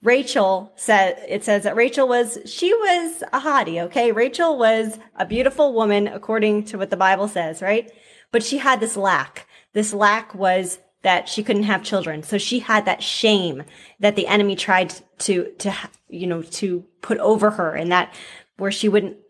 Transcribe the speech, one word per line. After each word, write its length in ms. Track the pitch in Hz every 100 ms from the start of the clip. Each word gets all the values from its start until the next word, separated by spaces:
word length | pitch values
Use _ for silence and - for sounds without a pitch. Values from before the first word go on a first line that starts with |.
Rachel 680 | 214 247 262 277 196 190 202 _
said, 460 | - 214 190 175 -
it 160 | 202
says 200 | 214 202
that 120 | 202 208
Rachel 320 | 247 240 262
was, 300 | 240 240 - -
she 260 | - 359
was 500 | 453 415 359 330 330 -
a 60 | 262
hottie, 420 | 285 277 185 170
okay? 300 | 175 277 233
Rachel 440 | 214 247 247 339 285
was 420 | 226 220 220 214 - -
a 100 | 190
beautiful 480 | 220 262 269 294
woman 340 | 233 220 202 208
according 560 | - - 220 214 208
to 140 | 214 202
what 100 | 190
the 80 | 190
Bible 320 | 190 190 208
says, 320 | 202 165 160
right? 320 | 190 220 226 - _ _ _
But 100 | 233
she 160 | 214 277
had 220 | 269 254
this 160 | 220 208
lack. 500 | 196 165 131 - - - _
This 180 | 208 214
lack 420 | 208 208 214 220
was 440 | 190 190 185 185 - _ _
that 260 | 196 180 -
she 140 | -
couldn't 220 | 208 214
have 180 | 208 190
children. 400 | - 202 165 156
So 160 | 151 202
she 220 | - 247
had 260 | 220 214 208
that 160 | -
shame 600 | - - 226 208 175 139 147 - - _
that 160 | 202 208
the 100 | -
enemy 300 | 208 202 190
tried 380 | - 185 185 - _ _
to, 340 | - 185 175 -
to, 140 | 202 185 - _ _
you 180 | 175 180
know, 160 | 170
to 420 | 165 - 196 180 175 _
put 160 | - 220
over 320 | 196 214 208
her, 240 | 208 170
and 180 | - 170
that 220 | 180 - - - - _ _
where 160 | 196
she 160 | 196 214
wouldn't 300 | 208 190 - _